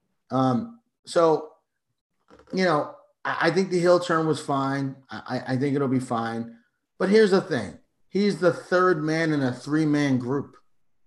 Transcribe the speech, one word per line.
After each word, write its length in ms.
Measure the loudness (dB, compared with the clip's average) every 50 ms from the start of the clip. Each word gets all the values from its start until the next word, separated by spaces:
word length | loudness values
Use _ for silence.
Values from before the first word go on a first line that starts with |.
| _ _ _ _ _ _
Um, 480 | -2 0 0 2 0 -2 -4 -6 -12 -20 _ _ _ _ _
so, 460 | -4 0 2 4 4 2 2 -2 -6 -18 _ _ _ _ _ _ _ _ _ _ _ _ _ _ _ -20 -20 _ -8 -4
you 100 | 0 0
know, 320 | 2 2 0 0 -4 -8 -16 _ _ _ _ -8
I, 120 | -8 -4 -2
I 100 | 0 0
think 180 | 2 2 0 0
the 100 | 0 2
heel 200 | 4 4 4 4
turn 280 | 4 2 0 0 0 0
was 120 | -2 -2
fine. 560 | -2 -4 -2 -2 -2 -2 -2 -4 -4 -6 -8 -10 -14 _
I, 120 | -16 -16 -10 -8
I, 260 | -8 -6 -4 -4 -2
I 40 | -2
think 180 | -2 -2 0
it'll 120 | 0 0 0
be 120 | 0 -2
fine. 560 | -2 -2 -4 -4 -4 -4 -6 -8 -8 -10 -14 -20 _ _ _ _ _ _ _ -4
But 120 | 0 2
here's 220 | 4 6 6 6
the 100 | 4 2
thing. 360 | 0 0 -4 -4 -4 -6 -10 -16 _ _ _ _ _ _
He's 320 | -2 0 0 0 0 2
the 140 | 2 0 0
third 500 | 0 -2 -2 0 2 4 4 2 0 0
man 300 | -2 -2 0 0 0 0
in 80 | 0
a 100 | 0 -2
three-man 680 | -2 -4 -6 -2 -2 0 2 2 2 2 2 2 0 0
group. 360 | -2 -2 -4 -4 -6 -8 -14 _ _ _ _ _ _ _ _ _ _